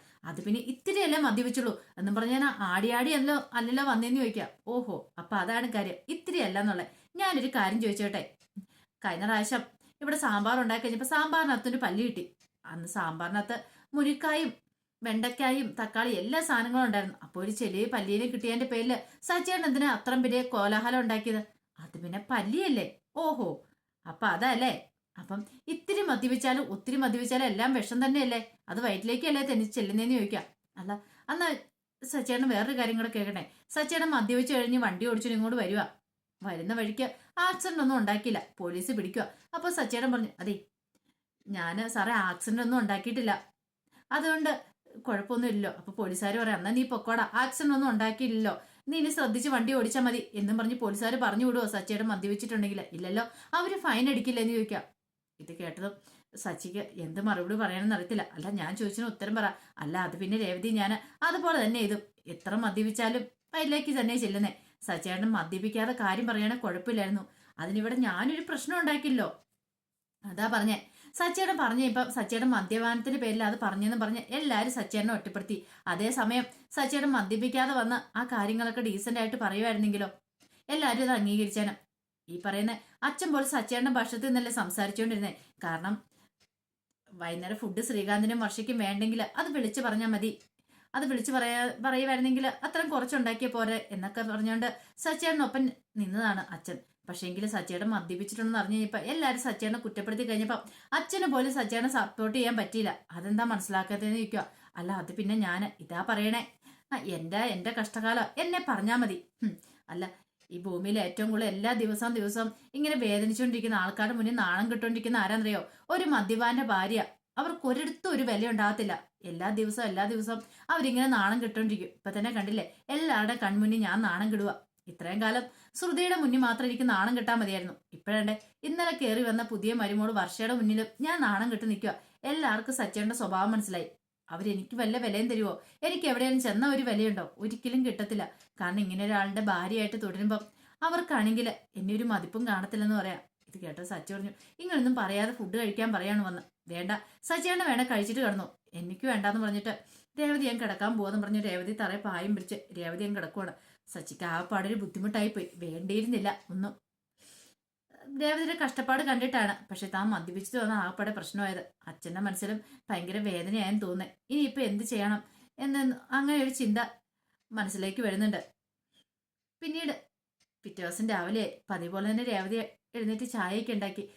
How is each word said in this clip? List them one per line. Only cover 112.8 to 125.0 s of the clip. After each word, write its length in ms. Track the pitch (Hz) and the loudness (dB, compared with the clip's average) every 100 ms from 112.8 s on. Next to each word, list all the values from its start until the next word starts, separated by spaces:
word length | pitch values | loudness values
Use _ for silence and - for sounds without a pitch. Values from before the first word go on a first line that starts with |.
| 302 294 | 0 2
വേദനിച്ചുകൊണ്ടിരിക്കുന്ന 800 | 226 208 214 220 254 233 226 208 | 2 2 2 2 0 0 0 0
ആൾക്കാരുടെ 380 | 185 196 220 | 0 0 -2
മുന്നിൽ 200 | 240 220 | 0 0
നാണം 360 | 240 185 180 226 | 2 2 2 0
കിട്ടുകൊണ്ടിരിക്കുന്ന 460 | 233 226 233 233 233 | 0 -2 -2 0 2
ആരാന്നറിയോ? 460 | 196 220 214 202 - - - | 2 2 0 0 -4 -10 -2
ഒരു 140 | 359 | 0
മദ്യപാന്റെ 580 | 175 262 196 220 240 247 | 4 4 4 2 2 2
ഭാര്യ. 380 | 233 190 190 220 - - _ - | 2 2 2 0 -2 -8 _ -4
അവർക്ക് 280 | 320 339 262 | -4 -2 0
ഒരിടത്തും 440 | 254 311 - 370 | 0 -2 -4 -2
ഒരു 100 | 285 | 0
വില 280 | 240 208 226 | 2 2 2
ഉണ്ടാകത്തില്ല. 440 | 220 208 214 208 170 - _ | 4 2 2 -2 -4 -8 _
എല്ലാ 240 | 175 165 185 | -10 -4 -2
ദിവസവും, 360 | 208 214 214 233 | 0 0 0 -2
എല്ലാ 160 | 190 | 0
ദിവസവും 360 | 202 226 214 226 - - - | 0 0 -2 -6 -8 -10 0
അവരിങ്ങനെ 360 | 330 269 247 262 | 2 2 4 4
നാണം 360 | 240 196 233 | 4 4 2
കിട്ടുകൊണ്ടിരിക്കും. 480 | 226 220 220 208 180 - | 0 0 0 0 -4 -10
ഇപ്പൊ 120 | 196 | -6
തന്നെ 200 | 196 226 | -2 -2
കണ്ടില്ലേ, 340 | 220 196 214 - - - | -2 -2 -2 -4 -10 -6
എല്ലാവരുടെ 480 | 294 320 226 214 240 | -2 2 2 2 0
കൺമുന്നിൽ 380 | 202 202 214 226 | 0 2 4 4
ഞാൻ 180 | 202 196 | 2 2
നാണം 300 | 214 175 214 | 2 2 0
കിടുക." 340 | 214 202 - _ _ - | 0 0 -4 _ _ -20
ഇത്രയും 340 | - | -12